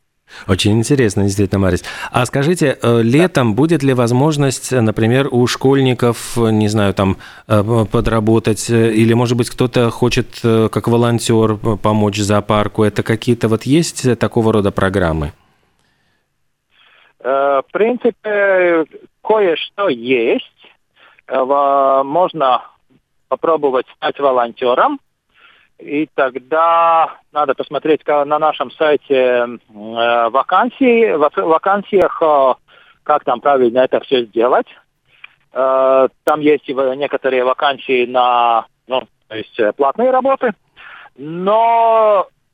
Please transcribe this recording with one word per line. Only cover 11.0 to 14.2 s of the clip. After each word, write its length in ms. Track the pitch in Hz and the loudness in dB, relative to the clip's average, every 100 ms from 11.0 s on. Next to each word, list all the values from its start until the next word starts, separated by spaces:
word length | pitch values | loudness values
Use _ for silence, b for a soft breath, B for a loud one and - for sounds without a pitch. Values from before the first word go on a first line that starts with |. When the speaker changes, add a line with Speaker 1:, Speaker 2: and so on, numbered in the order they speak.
| 120 117 - 113 110 107 | 2 0 0 2 2 -2
Speaker 1:
п-, 200 | 113 101 | -4 -2
помочь 400 | 107 107 104 101 | 0 0 0 -2
зоопарку? 640 | 101 104 101 107 101 - | 0 0 0 -2 0 0
Это 180 | 107 113 | 0 0
какие-то 460 | 113 110 - 117 110 | -4 -2 0 0 0
вот 160 | 110 | -2
есть, 420 | 127 156 160 - 127 | 0 0 0 -2 -2
э, 100 | |
такого 380 | 113 | 0